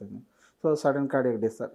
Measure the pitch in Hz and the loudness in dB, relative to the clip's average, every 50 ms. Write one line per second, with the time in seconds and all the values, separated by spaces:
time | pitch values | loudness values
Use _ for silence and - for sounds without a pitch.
0 | 104 101 101 - - _ _ _ _ _ _ _ - 160 156 151 - 143 139 143 | -14 -14 -14 -16 -18 _ _ _ _ _ _ _ 0 0 2 2 2 2 2 2
1 | 139 135 - 135 127 127 117 107 110 110 - - 120 - - | 0 0 0 2 2 2 2 2 0 -2 -2 -4 -8 -10 -10